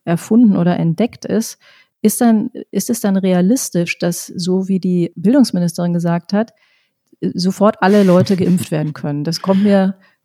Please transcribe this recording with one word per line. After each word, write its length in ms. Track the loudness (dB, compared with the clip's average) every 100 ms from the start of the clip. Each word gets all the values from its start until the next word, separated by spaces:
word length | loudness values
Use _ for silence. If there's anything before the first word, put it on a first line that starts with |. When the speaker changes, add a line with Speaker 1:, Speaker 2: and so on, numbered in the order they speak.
| -4
Speaker 1:
erfunden 500 | -4 0 4 4 4
oder 220 | 0 0
entdeckt 480 | 0 0 -4 -6 -4
ist, 320 | -4 -4 -10 _ _ _ _
ist 200 | -2 2
dann, 300 | 2 2 -2 -8 -10
ist 220 | -6 -4
es 100 | -4
dann 160 | -2 0
realistisch, 800 | 0 2 2 0 -2 -4 -4 -4
dass, 300 | -6 -6 -10
so 400 | -8 -4 -2 -2
wie 120 | -2
die 320 | -2 -2 -2 -2
Bildungsministerin 760 | 2 4 2 0 -2 -2 -2
gesagt 420 | -2 -2 -2 -2
hat, 200 | -4 -4 _ _ _ _ _ _ _ -8
sofort 480 | -4 -4 0 0 2
alle 220 | 4 4
Leute 320 | 6 4 2 0
Speaker 2:
<laughs> 0 |
Speaker 1:
geimpft 320 | 0 0 -2
werden 240 | -4 -4
können? 300 | -6 -6 -6
Das 180 | -6 -4
kommt 220 | 0 2
mir, 340 | 2 2 2 -4 _ _